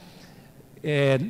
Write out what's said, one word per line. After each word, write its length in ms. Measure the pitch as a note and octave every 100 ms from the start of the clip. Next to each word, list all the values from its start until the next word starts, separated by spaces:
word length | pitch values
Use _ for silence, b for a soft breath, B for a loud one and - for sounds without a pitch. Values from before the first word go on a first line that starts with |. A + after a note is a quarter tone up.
| B B B B B - - -
é, 360 | D#3 D3 C#3 C3+